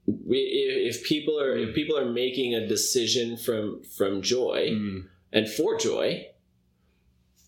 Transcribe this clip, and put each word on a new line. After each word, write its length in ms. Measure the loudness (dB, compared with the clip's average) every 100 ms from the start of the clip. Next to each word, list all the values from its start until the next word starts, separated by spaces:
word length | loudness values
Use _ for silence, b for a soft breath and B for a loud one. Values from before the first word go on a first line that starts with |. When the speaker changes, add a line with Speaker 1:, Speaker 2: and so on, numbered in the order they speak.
| -4
Speaker 1:
We, 320 | -2 0 0
if, 560 | 2 0 0 0 0 -2
if 60 | -2
people 340 | 0 0 0
are, 160 | 2 0
if 140 | 0
Speaker 2:
Mm. 60 | -2
Speaker 1:
people 220 | 0 0
are 140 | 0
making 420 | 0 0 0 0 0
a 120 | 0
decision 680 | 0 0 0 2 2 0 -2
from, 440 | -2 -2 -2 -6
from 380 | -8 -2 0 0
joy 480 | 0 2 2 2 2
Speaker 2:
Mm. 340 | 0 -2 -6 -10 B B
Speaker 1:
and 180 | 0 2
for 280 | 2 0 2
joy, 500 | 0 0 0 -2 -8 -20 _ _ _ _ _ _ _ _ _ _